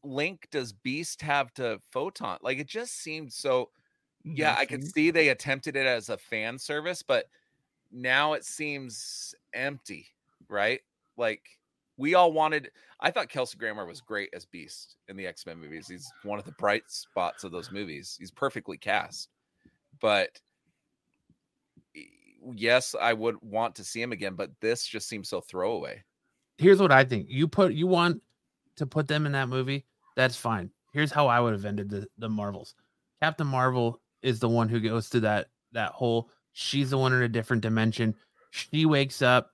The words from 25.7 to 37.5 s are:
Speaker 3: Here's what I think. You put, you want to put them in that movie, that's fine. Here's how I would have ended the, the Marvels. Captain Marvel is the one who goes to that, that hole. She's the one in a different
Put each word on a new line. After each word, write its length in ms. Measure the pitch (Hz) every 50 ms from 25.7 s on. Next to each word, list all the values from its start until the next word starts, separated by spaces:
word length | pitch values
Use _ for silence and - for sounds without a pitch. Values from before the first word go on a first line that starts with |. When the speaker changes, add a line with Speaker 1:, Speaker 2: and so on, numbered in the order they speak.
| 117 - - 65 - 107 - _ _ _ _ _ _ _ _ _ _
Speaker 3:
Here's 240 | - 143 180 196 190
what 100 | 202 175 139
I 120 | 131 135
think. 220 | 131 127 107 - -
You 180 | - 135 156
put, 280 | 165 - - 196 180 110
you 120 | 147 165
want 360 | 185 185 170 170 175 165 - _ _ _ _ _ _ _ _ _ _ _
to 100 | - 151
put 200 | 131 - 156 151
them 200 | 135 151 151 156
in 60 | 147 143
that 180 | 139 135 120
movie, 340 | 127 131 131 131 139 139 - _ _ _ _ _ _
that's 200 | - 131 127 120
fine. 340 | - - 120 113 101 90 95 _ _ _ _ _
Here's 180 | 143 151 147 -
how 140 | 151 147
I 120 | 131 117 120
would 140 | 120 117 110
have 140 | 98 98
ended 240 | 104 104 104 101 101
the, 160 | 104 98 104 - _
the 140 | - 113 113
Marvels. 440 | 110 107 104 101 101 95 - - - _ _ _ _ _ _ _ _ _
Captain 260 | 151 156 156 - 160
Marvel 540 | 143 135 127 127 131 127 127 120 117 117 - _ _ _ _ -
is 180 | 131 123 110
the 80 | 123 117
one 220 | 117 117 117 110
who 100 | 117 117
goes 300 | 107 110 110 117 107 -
to 100 | - 123
that, 280 | 107 107 104 104 - _ _ _ _ _ -
that 200 | 113 107 - -
hole. 380 | - 131 117 113 117 113 - _ _ _ _ _
She's 360 | - - - - 139 143 127
the 100 | 139 135
one 140 | 131 131 127
in 100 | 127 123
a 60 | 117
different 340 | 113 117 110 -